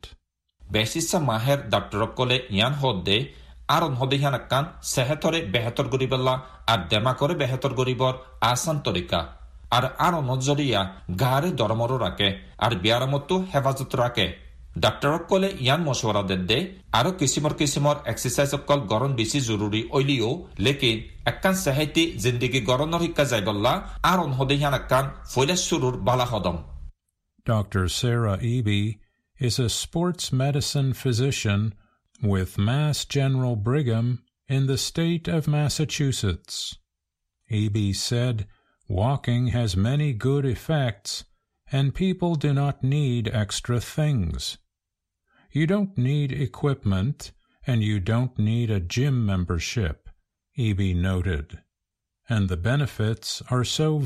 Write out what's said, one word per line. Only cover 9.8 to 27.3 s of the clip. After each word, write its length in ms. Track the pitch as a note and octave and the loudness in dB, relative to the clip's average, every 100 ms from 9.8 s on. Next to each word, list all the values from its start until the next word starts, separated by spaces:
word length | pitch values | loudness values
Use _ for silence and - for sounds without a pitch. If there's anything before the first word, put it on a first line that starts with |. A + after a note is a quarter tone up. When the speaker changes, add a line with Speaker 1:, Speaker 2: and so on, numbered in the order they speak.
| B2+ - | 0 0
Speaker 1:
আর 160 | D#3 | 0
অন 160 | E3+ B2+ C3 | 2 0 0
জরিয়া 400 | C3 C#3+ C#3+ G2+ F#3 - - F2+ | 0 2 2 2 0 -6 -8 -2
গারে 300 | B2+ C3+ F3 | 2 2 2
দরমরো 440 | C#3 G#2+ A2+ A#2+ C3 | 0 0 0 0 0
রাখে 300 | F#2+ F#2 G2+ F#2 - - | -2 0 0 -2 -8 -2
আর 140 | A2 F2+ | 0 2
বিয়ারামতো 580 | G#2 A#2 C3+ C#3 - F#3 F#3 | 2 2 2 -2 0 -2 0
হেফাজত 440 | C#3+ C3 B2+ B2 | 0 0 -2 -2
রাখে। 320 | - A#2+ - F2+ - - - - - | 0 0 0 -2 -4 -16 -20 -12 0
ডাক্তার 320 | A#2 - C#3+ E3 F3 | 0 2 0 0 2
কলে 200 | F#3+ F#3+ F#3 | 2 2 0
ইয়ান 200 | B2+ D#3 | 0 2
মশওয়ারা 400 | D#3 G2+ A2 G2+ | 0 0 0 0
দেন 200 | F#2+ F#2 F2+ | 0 0 0
দে 120 | A#2+ F#3 - - | 0 -2 -8 -2
আরো 180 | A2 D3+ | 2 2
কিসিমর 420 | F#3 C#3 - D3 | 0 0 0 0
কিসিমর 420 | C#3+ D3 D3 C#3+ C#3+ - | 0 0 2 2 0 -4
এক্সারসাইজ 440 | A2 B2+ C3+ C#3+ | -4 -2 0 0
অকল 260 | C#3+ - C#3+ G2+ | 0 0 0 2
গরম 240 | A2 C#3 | 0 0
বেশি 240 | A#2+ A2 D3 | 0 0 0
জরুরি 400 | A#2 G#2 G#2 G#2+ A#2 | 0 0 0 -2 0
হইলিও, 420 | C3+ C#3 C3+ A2 E3+ - - | 0 2 0 0 -2 -8 -2
লেকিন 380 | A2 C#3 A#2+ A2 - - - | 0 2 0 0 -6 -6 -4
একখান 280 | - G3 | 0 0
সেহেতি 500 | F#3 C#3+ C3+ D3+ E3 E3 A#2+ | 0 0 0 2 2 2 0
জিন্দিগি 420 | A2+ A#2+ B2+ C3 | -2 0 0 0
গরণর 420 | A2 B2+ D#3 E3+ | 2 2 2 0
শিক্ষা 200 | E3+ D#3+ | 0 2
যাইবল্লা 480 | C#3 A2+ G2+ G2+ B2 F3 - - | 2 2 0 0 2 0 -4 -2
আর 160 | D#3 F#3 | 2 2
অন 120 | D3+ | 2
হদে 220 | C3 C3+ | 0 2
ইয়ান 200 | C#3+ D3 | 2 2
আকান 300 | C3 - D#3+ C#3 - - | 0 2 2 2 -6 -4
ফৈলাস 300 | B2 C#3 F3+ | 2 2 2
শুরুর 320 | - D#3+ B2+ G#2+ | 0 0 0 0
বালা 260 | F#2+ B2+ A#2+ | 2 2 2
হদম। 300 | A2+ F2+ E2 D2 - - - _ _ _ | 0 -2 -4 -8 -14 -16 -18 _ _ _